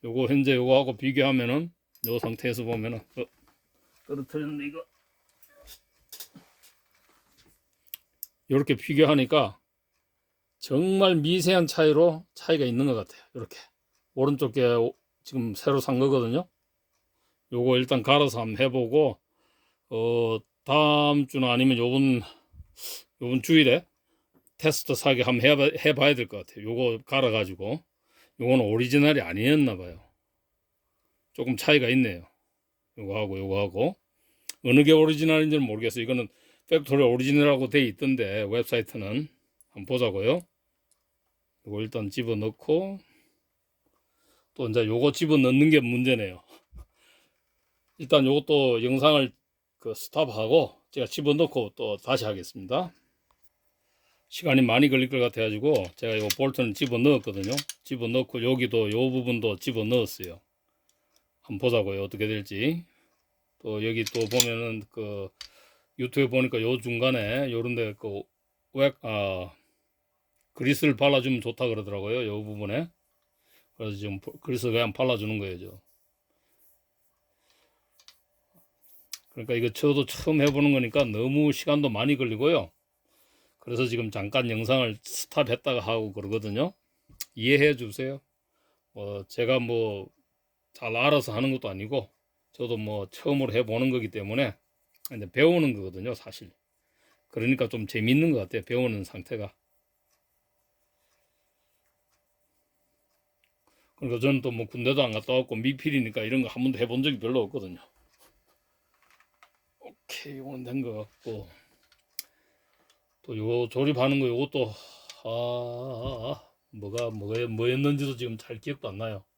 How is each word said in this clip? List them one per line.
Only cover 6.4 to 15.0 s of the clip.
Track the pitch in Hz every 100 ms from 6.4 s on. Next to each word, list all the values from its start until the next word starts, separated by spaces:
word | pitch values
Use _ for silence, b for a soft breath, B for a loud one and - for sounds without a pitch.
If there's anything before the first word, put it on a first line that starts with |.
| _ _ - _ _ _ _ _ _ _ _ _ _ _ _ - _ _ - _ _
요렇게 | 135 143 127
비교하니까 | - 147 147 147 127 151 110 - _ _ _ _ _ _ _ _ _ _
정말 | - 131 185 190 190 170
미세한 | 147 185 180 185 165
차이로 | - 156 147 170 160 -
차이가 | - - 160
있는 | 127 120 139
것 |
같아요. | 117 95 - _ 127
요렇게. | 113 - - _ _ _ _
오른쪽 | 127 139 139 131
게 | 131
오-, | 123 120 117 -